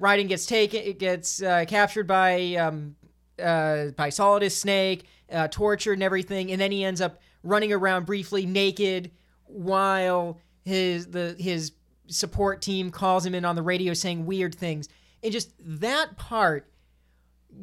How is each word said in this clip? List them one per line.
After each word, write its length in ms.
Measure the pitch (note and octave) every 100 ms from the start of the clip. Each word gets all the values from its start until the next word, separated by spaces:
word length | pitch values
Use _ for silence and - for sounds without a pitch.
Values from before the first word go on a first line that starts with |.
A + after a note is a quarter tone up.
Raiden 260 | G3 G3+ G3
gets 180 | F3+ -
taken, 380 | A3+ G#3 G#3+
it 160 | G3+ F#3+
gets, 420 | F#3+ F3+ F3 -
uh, 220 | F#3+ F3 E3+
captured 360 | G3 G3+ A3 F#3
by, 500 | F#3+ F#3 F3+ F3+ F3
um, 420 | D#3+ D#3 D3 C#3+ _ _ _ -
uh, 460 | F3 E3 D#3 D3+ D3
by 180 | C3+ D3
Solidus 480 | C#3+ G3+ G3+ G3 G3
Snake, 480 | G3+ G3 F#3+ F#3 - _ _
uh, 160 | E3+ D#3
tortured 460 | - G#3 G#3 G#3+
and 100 | F#3+
everything, 480 | F#3+ F#3+ F#3 G3 F#3
and 80 | F#3
then 140 | G3
he 100 | G3
ends 160 | F#3+ F3+
up 220 | F3+ - _ _
running 280 | E3+ G#3 G#3+
around 340 | G#3 F#3+ F#3 E3+
briefly 400 | G3+ F3+ G3+ F#3
naked 640 | F#3+ G3 F#3+ G3 F#3 F3+ - _ _ _
while 920 | G#3 F3+ F#3+ G3 F#3+ F#3 F3+ E3+ E3 _ _ F3+
his, 420 | F#3+ F#3 E3+ F3+
the, 280 | F3 F3 E3+
his 360 | F3+ E3+ D#3 - _ _ -
support 540 | E3 F3 - G3 F#3+
team 280 | - F#3+ F3+
calls 360 | - F#3+ F#3 F3+
him 100 | F3+
in 80 |
on 140 | F3 E3+
the 40 |
radio 320 | E3 F3+ F3+
saying 320 | E3 F3+ E3+ E3
weird 300 | F#3+ F3+ -
things. 320 | F3 D3+ D3 _ _ _
And 120 | A3+
just 180 | A3+ - _
that 560 | E3+ D#3 A3 C#4+ D#4 G3
part 540 | - A3+ F#3 D3 - _ _ _ _ _ _ _ _ G3